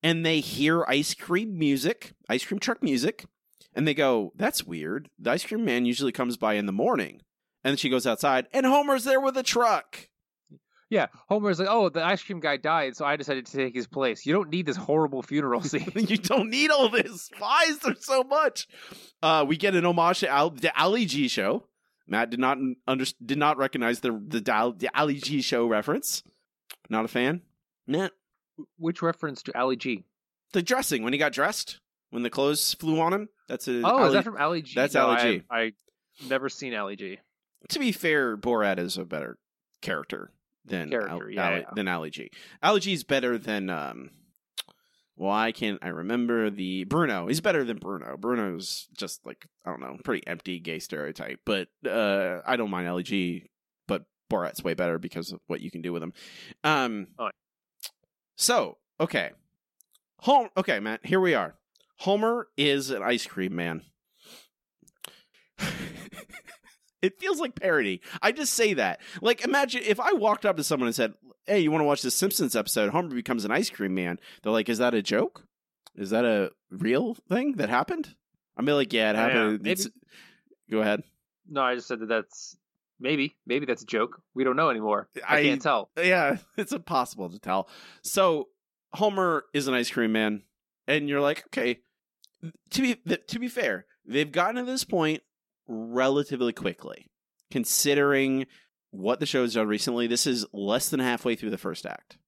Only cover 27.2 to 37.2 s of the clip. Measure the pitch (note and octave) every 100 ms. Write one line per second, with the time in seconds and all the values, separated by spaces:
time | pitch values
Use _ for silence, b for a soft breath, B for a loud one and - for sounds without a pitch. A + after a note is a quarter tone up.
27.2 | B2 E3+ - _ _ _ - D3 F#3+ _
28.2 | _ _ _ - D3+ _ E3 E3+ E3+ E3
29.2 | D#3 C3 - A#2+ B2+ B2+ C3+ G#2+ - _
30.2 | _ _ _ G3+ F3 B3+ - C3+ A2 C#3
31.2 | D3+ B2+ D#3 G#3+ - - _ _ _ A#2+
32.2 | A#2+ C3 C#3 D3 - - D#3+ D#3 E3 F#3+
33.2 | G#3+ _ _ B2 - B2 A#2+ B3+ A#3+ E3
34.2 | F3+ G#2+ D3 E3+ C#3+ - C#3 - B2 A#2
35.2 | A#2+ F#2 - A#2 A2+ G#2+ _ _ _ _
36.2 | C#3 C3 C3+ - C3+ A2+ G2+ G2+ G2 G2